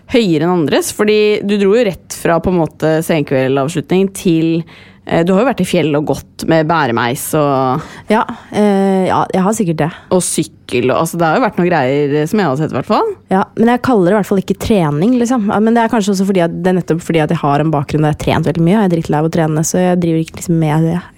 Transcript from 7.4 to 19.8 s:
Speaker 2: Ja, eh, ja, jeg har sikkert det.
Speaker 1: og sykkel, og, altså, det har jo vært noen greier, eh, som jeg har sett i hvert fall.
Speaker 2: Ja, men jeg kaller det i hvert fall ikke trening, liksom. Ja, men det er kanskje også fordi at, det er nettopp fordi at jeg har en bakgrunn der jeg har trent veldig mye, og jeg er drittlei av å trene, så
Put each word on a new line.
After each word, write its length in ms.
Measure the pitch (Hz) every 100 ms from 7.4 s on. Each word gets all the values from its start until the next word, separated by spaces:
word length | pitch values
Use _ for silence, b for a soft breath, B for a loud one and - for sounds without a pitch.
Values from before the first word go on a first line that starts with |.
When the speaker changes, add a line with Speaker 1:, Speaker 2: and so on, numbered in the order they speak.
| 143 135 131 131 B B -
Speaker 2:
Ja, 140 | 214 - 233 B
eh, 540 | - 208 196 196 190 185
ja, 140 | - -
jeg 100 | 190
har 100 | 185 220
sikkert 200 | 185 160
det. 140 | 156 B B
Speaker 1:
og 120 | 180
sykkel, 680 | 175 - 160 - - 120 123
og, 80 | 123
altså, 160 | 165 170
det 80 | 165
har 100 | 170
jo 80 |
vært 120 | 254 185
noen 120 | 175
greier, 440 | 170 127 143 147 147
eh, 60 | 151
som 120 | 214
jeg 80 | 180
har 80 | 135
sett 160 | 156
i 60 | 120
hvert 100 | -
fall. 240 | 233 440 381 _
Speaker 2:
Ja, 140 | 190 - -
men 120 | 226
jeg 140 | 240
kaller 280 | 240 240 175
det 60 | 214
i 20 |
hvert 100 | 185
fall 120 | 196
ikke 140 | - 196
trening, 580 | - 214 160 147 196 254
liksom. 300 | 233 254 202
Ja, 120 | 202
men 140 | 220
det 100 | 233
er 80 | 226
kanskje 200 | 240 202
også 140 | 190 196
fordi 160 | 190
at, 120 | 170 170
det 100 | 175
er 80 | 185
nettopp 240 | 165 160
fordi 200 | - 165
at 60 | 151
jeg 100 | 170
har 200 | 147 143
en 80 | 156
bakgrunn 320 | 151 147 147
der 80 | 151
jeg 60 | 156
har 60 |
trent 240 | - - 160
veldig 120 | 165
mye, 120 | 165 214
og 60 |
jeg 60 | 196
er 40 | 170
drittlei 240 | 165 147
av 60 | 160
å 60 | 170
trene, 280 | 156 156
så 160 | 160 180